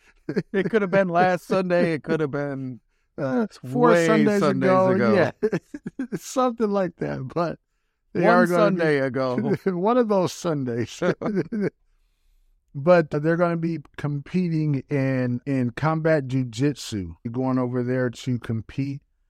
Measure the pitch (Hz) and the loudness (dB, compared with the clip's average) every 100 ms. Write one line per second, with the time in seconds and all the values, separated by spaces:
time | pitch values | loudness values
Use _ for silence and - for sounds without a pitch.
0 | _ _ - 151 - 196 175 226 190 196 | _ _ -6 -6 -2 -2 0 0 2 2
1 | 185 170 185 180 - 190 185 175 175 156 | 2 4 2 2 0 0 2 2 2 0
2 | - 160 147 143 143 135 131 117 _ _ | -2 -2 -2 -4 -6 -6 -10 -12 _ _
3 | _ - 135 254 214 - 127 180 240 170 | _ -8 -2 -2 -2 -8 -4 2 6 6
4 | 165 160 214 208 160 - 185 185 185 185 | 4 4 4 4 2 2 2 4 4 2
5 | 160 202 147 - 214 180 _ 294 - - | 4 4 2 0 -2 -2 _ -16 -14 -12
6 | 247 190 - 262 254 233 208 202 180 - | -10 -10 -6 -2 -2 0 -2 0 -2 -4
7 | 147 139 131 165 165 151 _ _ _ _ | -8 -8 -8 -4 -4 -6 _ _ _ _
8 | _ 190 180 180 175 175 202 180 156 143 | _ 0 4 6 4 4 2 2 2 2
9 | 135 127 131 127 139 190 190 175 202 247 | 0 -2 -2 0 0 0 -2 -2 2 2
10 | 220 196 175 - 175 147 123 117 113 - | 2 2 0 -2 -4 -2 -2 -4 -4 -4
11 | 180 - 226 196 - 226 190 _ _ _ | -6 -4 -6 -4 -4 -4 -6 _ _ _
12 | _ _ _ _ _ _ _ 143 151 180 | _ _ _ _ _ _ _ -2 4 4
13 | 156 151 156 170 175 170 170 160 - - | 4 -2 0 0 0 -2 -4 -6 -10 -8
14 | 147 143 - 180 180 156 151 135 - 143 | -6 -6 -4 -2 -2 0 0 -2 -2 -2
15 | 135 131 123 123 143 135 123 - 156 160 | 0 0 -2 -4 -2 -2 -2 -2 -2 0
16 | 160 156 131 131 123 110 147 143 - 104 | 0 0 0 -2 -4 -2 -2 -2 -8 -8
17 | 85 85 120 123 131 127 123 127 123 127 | -8 -10 -8 -4 -2 0 -2 -2 -2 -2
18 | 127 120 131 120 - 113 - - 139 139 | -2 -4 -4 -4 -4 -6 -6 -6 -6 -6
19 | _ _ | _ _